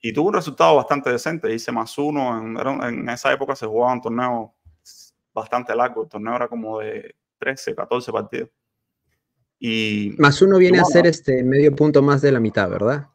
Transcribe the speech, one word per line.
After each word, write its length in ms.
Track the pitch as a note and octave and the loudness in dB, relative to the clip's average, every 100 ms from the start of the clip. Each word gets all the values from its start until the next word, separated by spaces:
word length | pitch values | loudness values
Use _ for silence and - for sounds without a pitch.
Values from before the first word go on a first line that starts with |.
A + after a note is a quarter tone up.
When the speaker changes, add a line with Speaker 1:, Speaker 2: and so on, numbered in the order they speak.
Speaker 1:
y 100 | A#2 | -4
tuve 160 | G#2+ F3 | -2 0
un 60 | |
resultado 420 | F#3 D#3 C3 E3 D3 | 0 -4 2 4 4
bastante 340 | B2 C#3+ C3 | 2 -2 -2
decente. 440 | A#2+ D#3+ E3 A2 | -2 -4 -6 -4
Hice 180 | A2+ - | -4 -4
más 260 | A#2+ A2+ - | -6 -6 -6
uno. 400 | D3 D3 B2+ A#2 | -4 -2 -4 -6
En, 200 | A2+ A2+ | -8 -6
era 140 | C3+ | -6
un, 120 | C#3 | -4
en 240 | A#2+ A#2 A#2+ | -6 -8 -8
esa 240 | A#2+ C3+ | -6 -4
época 240 | C3+ C3+ C3+ | -4 -4 -6
se 120 | A2 | -4
jugaban 340 | A2 B2 B2 | -2 0 -2
torneos 480 | A2+ A#2 B2+ A#2+ A2 _ _ _ _ - - _ _ | -6 -4 -4 -4 -8 _ _ _ _ -20 -20 _ _
bastante 400 | - G#2+ B2 A#2+ | -12 -6 -6 -4
largos. 300 | A2+ B2 A2+ | -2 -2 -2
El 60 | G#2+ | -10
torneo 260 | G#2 A2 A#2+ | -10 -8 -6
era 140 | A#2+ | -6
como 300 | A#2+ A2 A2 | -8 -8 -8
de 360 | G#2+ G#2+ - _ _ _ | -8 -12 -14 _ _ _
trece, 360 | C3 C3+ - | -8 -6 -8
catorce 380 | A2 - B2 B2 | -8 -4 -6 -4
partidos. 380 | A2 G#2 B2 - _ _ _ _ _ _ _ _ _ _ _ A#2 | -6 -6 -10 -10 _ _ _ _ _ _ _ _ _ _ _ -4
Y, 480 | A2+ A2 G#2 G2+ - | -2 -2 -2 -4 4
Speaker 2:
Más 240 | C#3+ C#3 | 4 6
uno 160 | F#3+ F#3+ | 4 6
Speaker 1:
y 20 | |
Speaker 2:
viene 200 | F#3 F3+ | 6 6
a 20 | |
Speaker 1:
bueno, 100 | F3+ | 4
Speaker 2:
ser, 160 | F3 E3+ | 4 4
este, 340 | D#3+ - B2+ | 2 -2 0
medio 320 | B2+ C3+ D3 | 2 4 4
punto 280 | C#3 D3+ C#3 | 4 4 4
más 200 | C#3+ C#3+ | 4 2
de 120 | C#3+ | 2
la 80 | B2+ | 2
mitad, 280 | A2 G#2+ F#2+ | 0 0 -2
¿verdad? 380 | F#2+ G#2+ D3 D3 | 0 -2 -2 -8